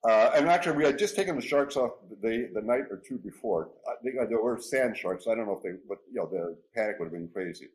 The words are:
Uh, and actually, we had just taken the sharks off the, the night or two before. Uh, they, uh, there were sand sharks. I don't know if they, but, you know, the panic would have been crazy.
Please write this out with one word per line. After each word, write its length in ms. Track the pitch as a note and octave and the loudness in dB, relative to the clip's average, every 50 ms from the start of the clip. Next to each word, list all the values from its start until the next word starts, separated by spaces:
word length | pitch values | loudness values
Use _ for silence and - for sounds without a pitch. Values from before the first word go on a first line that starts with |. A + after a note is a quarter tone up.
| - | 4
Uh, 260 | A#2 A2 G#2+ A2 B2+ - | 6 6 8 6 6 6
and 140 | D#3 C#3+ E3 | 4 6 6
actually, 260 | F3 F3+ F3 F3+ D#3 | 4 4 4 0 0
we 80 | D3 D3+ | 4 4
had 160 | C#3+ C#3 C#3+ | 4 4 4
just 160 | G#3 G3+ - | 0 -2 0
taken 180 | - G3 F#3 E3 C3+ | 0 0 0 0 -4
the 40 | |
sharks 360 | A2+ - D3 C#3+ C#3 C#3 - C#3 | -2 2 2 2 2 2 2 0
off 140 | B2+ A#2 - - - F#2 A2 G2+ | 0 0 -2 -6 -16 -20 -16 -4
the, 280 | G2 A2+ A2+ A#2+ A#2+ A#2+ A#2+ | -2 0 0 0 -2 -4 -4
the 80 | A2 | -6
night 220 | G#2+ A2 A#2+ B2+ - - | 0 0 0 0 0 -4
or 100 | G2+ F#2+ - - | -10 -12 -10 -10
two 100 | C3 A2+ | -10 -8
before. 500 | F#2 G2+ - - - A#2 G2 E2 D#2 - - - - - | -8 -10 -14 -8 -4 -2 0 0 -2 -4 -12 -12 -8 -8
Uh, 60 | - - A#2 | -8 -6 -6
they, 60 | B2+ A#2 B2+ | -6 -2 -2
uh, 60 | B2 G#2+ | -2 0
there 140 | A#2 A2+ | 0 0
were 180 | A2 B2 A#2+ A2 | 0 0 -2 -4
sand 380 | - - - C3 C3 A#2+ A2 - | -6 -4 0 0 0 0 -2 -4
sharks. 300 | - F2+ F#2 F2+ - A2+ | -4 -4 -6 -4 -2 -2
I 40 | A2+ | -2
don't 120 | A2+ A2+ | -2 -2
know 100 | G#2 G2 | -4 -4
if 80 | F#2 - | -6 -6
they, 160 | F#2+ F2+ F#2 F#2+ - | -10 -10 -10 -10 -12
but, 120 | G2+ - _ - | -12 -12 _ -10
you 80 | - A#2+ | -6 -6
know, 80 | F2+ D#2 | -6 -4
the 280 | F2+ F#2 E2+ E2+ E2+ E2 _ _ _ | -4 -4 -4 -6 -8 -12 _ _ _
panic 220 | A2+ G#2+ G#2+ G2 E2 | -4 -4 -4 -4 -6
would 60 | E2+ | -8
have 80 | E2 D#2+ | -8 -8
been 160 | E2+ E2+ E2 | -10 -10 -10
crazy. 380 | _ G2 F#2 F2 E2 - D2 - _ | _ -8 -8 -8 -8 -12 -16 -20 _